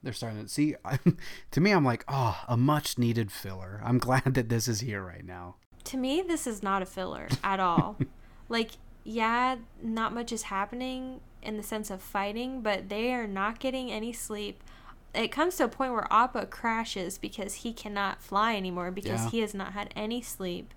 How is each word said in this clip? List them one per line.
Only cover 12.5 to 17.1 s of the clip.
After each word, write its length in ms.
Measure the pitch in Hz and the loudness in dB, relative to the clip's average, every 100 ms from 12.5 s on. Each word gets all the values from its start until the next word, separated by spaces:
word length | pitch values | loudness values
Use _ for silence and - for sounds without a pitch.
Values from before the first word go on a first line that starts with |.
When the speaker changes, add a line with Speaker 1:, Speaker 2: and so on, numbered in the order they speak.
| 262 | -2
Speaker 2:
but 280 | 220 190 190 | 0 0 -2
they 220 | 202 233 | -2 0
are 120 | 254 220 | 0 -2
not 320 | 190 202 226 | 0 -2 0
getting 320 | 269 262 254 | -2 -2 -4
any 220 | 214 226 | -4 -4
sleep. 500 | 233 - 214 208 - - - - - - | -6 -6 -6 -6 -8 -16 -18 -20 -20 -8
It 140 | - 226 | -2 -2
comes 240 | - 339 - | 2 0 4
to 80 | |
a 40 | 247 | 0
point 240 | - 262 | 2 0
where 120 | 233 - | 0 4
Appa 340 | 214 247 240 190 | 6 6 2 -6
crashes 680 | - 233 226 226 202 180 | -2 0 0 -2 -4 -4